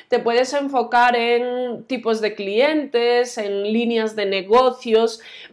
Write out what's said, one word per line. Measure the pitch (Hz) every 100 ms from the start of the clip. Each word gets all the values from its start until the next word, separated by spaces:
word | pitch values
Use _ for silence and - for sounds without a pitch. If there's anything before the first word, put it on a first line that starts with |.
| -
Te | 247
puedes | 233 233 254
enfocar | 285 277 269 226 240 247 240
en | 233 240 247 247 247 226
tipos | - 254 226 220
de | 208 208
clientes, | 196 208 285 311 277 233 240 240 247 240
en | 202 202
líneas | 202 220 233 226 220
de | 214 202
negocios, | 196 190 233 254 240 240 220 226 - - - -